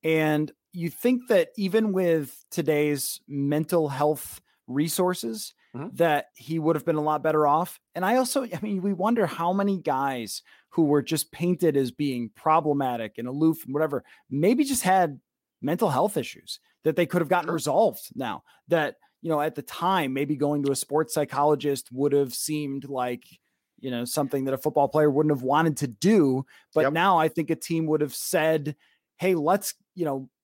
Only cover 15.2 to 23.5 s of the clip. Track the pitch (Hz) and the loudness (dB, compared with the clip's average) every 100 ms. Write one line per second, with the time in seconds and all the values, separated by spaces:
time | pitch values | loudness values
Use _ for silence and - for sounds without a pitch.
15.2 | _ _ _ _ 135 170 208 131 190 165 | _ _ _ _ -4 0 0 2 0 -2
16.2 | 117 - - - _ _ 151 160 170 175 | -6 -12 -16 -18 _ _ -2 0 0 0
17.2 | 160 180 160 170 147 143 214 - - - | 0 0 0 -4 0 2 2 0 -14 -10
18.2 | 127 92 _ _ _ 165 147 - _ _ | -8 -8 _ _ _ 0 0 -4 _ _
19.2 | 170 151 151 147 - - 175 190 143 131 | -2 0 -2 -4 -14 -4 0 2 0 -2
20.2 | 143 147 143 147 139 135 - 147 156 - | -2 0 0 0 -2 -2 -2 -2 0 -2
21.2 | 143 135 147 147 147 139 - 127 143 143 | -2 2 2 2 0 -4 -6 -2 2 2
22.2 | 139 - - 151 147 135 135 135 123 123 | 0 -4 -6 -4 -4 -8 -8 -6 -4 -6
23.2 | _ - _ | _ -20 _